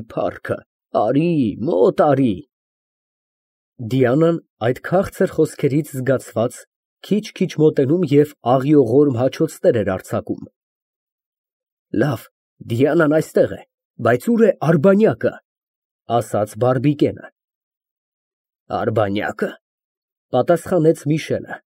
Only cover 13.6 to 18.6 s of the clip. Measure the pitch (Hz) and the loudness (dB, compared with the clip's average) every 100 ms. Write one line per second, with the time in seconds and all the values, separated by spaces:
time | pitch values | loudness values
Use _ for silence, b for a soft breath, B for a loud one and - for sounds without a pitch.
13.6 | - _ _ - 113 120 - 233 214 - | -18 _ _ -4 0 0 0 0 0 0
14.6 | 139 165 190 196 214 120 120 - _ _ | 2 2 4 4 2 0 -4 -6 _ _
15.6 | _ _ _ _ - 117 110 107 107 107 | _ _ _ _ -4 -4 -2 -4 -4 -2
16.6 | 123 131 143 147 127 - - _ _ _ | 0 0 0 0 0 -2 -16 _ _ _
17.6 | _ _ _ _ _ _ _ _ _ _ | _ _ _ _ _ _ _ _ _ _